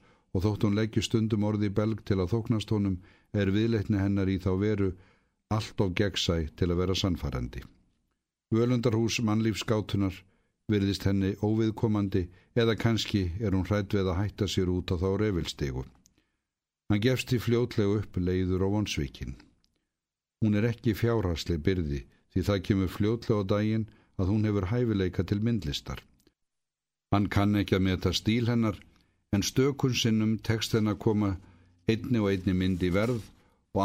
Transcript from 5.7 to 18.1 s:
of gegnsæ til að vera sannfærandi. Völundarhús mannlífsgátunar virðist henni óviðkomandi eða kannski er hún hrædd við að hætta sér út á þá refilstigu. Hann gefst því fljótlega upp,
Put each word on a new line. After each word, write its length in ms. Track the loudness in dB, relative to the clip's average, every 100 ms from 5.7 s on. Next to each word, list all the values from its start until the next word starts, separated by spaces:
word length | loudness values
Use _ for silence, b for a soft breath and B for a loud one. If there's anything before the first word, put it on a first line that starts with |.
| -2
of 80 | -2
gegnsæ 560 | 0 0 0 0 0 -2 -2
til 140 | 0
að 60 | 0
vera 160 | 0 0
sannfærandi. 640 | 0 -2 -4 -6 -6 -10 -16 _ _ _ _ _ _ _ _
Völundarhús 680 | 0 2 2 2 2 0 0
mannlífsgátunar 920 | 0 2 0 -2 -2 -2 -2 -2 -2 -4 -14 _ _ _ -2
virðist 320 | 2 2 0
henni 300 | 0 0 0 0
óviðkomandi 800 | 0 2 0 0 0 0 0 -2 -4 B B 0
eða 200 | 0 2
kannski 460 | 0 0 0 0 -2 -2
er 120 | -2
hún 140 | 0 0
hrædd 240 | -2 0 0
við 120 | 0
að 100 | 0
hætta 280 | -2 -2 -2
sér 220 | 0 0
út 200 | 0 -2
á 40 | -2
þá 120 | 0 0
refilstigu. 640 | 0 -2 -4 -6 -6 -6 -10 -16 _ _ _ _ _ _ _ _ -4
Hann 120 | 0
gefst 280 | 0 0 -2
því 100 | -2
fljótlega 540 | 0 0 0 0 0 0
upp, 160 | -2